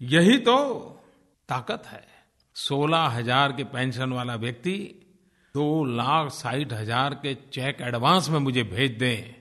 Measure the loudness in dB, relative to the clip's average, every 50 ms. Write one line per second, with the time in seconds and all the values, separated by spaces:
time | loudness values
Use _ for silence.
0 | -4 2 4 6 8 8 6 6 6 4 4 4 2 0 -4 -6 -8 -14 -18 -20
1 | -20 -20 _ _ _ _ _ _ _ -6 -6 -6 -4 -6 -8 -10 -10 -16 -20 -20
2 | -20 _ _ _ _ _ _ _ _ _ -12 -8 -6 -2 0 0 0 2 2 2
3 | 2 0 0 -2 0 2 2 2 2 2 0 -4 -8 -8 -4 -4 -4 -2 -2 -4
4 | -4 -4 -4 -4 -4 -6 -6 -4 -4 -6 -6 -6 -6 -6 -4 -6 -8 -12 -16 -20
5 | _ _ _ _ _ _ _ _ _ _ -4 -2 0 2 2 2 2 0 0 0
6 | 0 2 2 2 0 0 -6 -8 -6 -4 -4 -4 -4 -4 -6 -6 -4 -2 0 0
7 | 0 0 -2 -6 -6 -8 -8 -8 -10 -14 -10 -6 -4 -4 -4 -4 -6 -4 -2 2
8 | 4 4 4 4 4 2 0 0 2 2 2 0 0 -2 0 0 0 0 0 0
9 | -2 0 -2 -2 -6 -12 -18 -20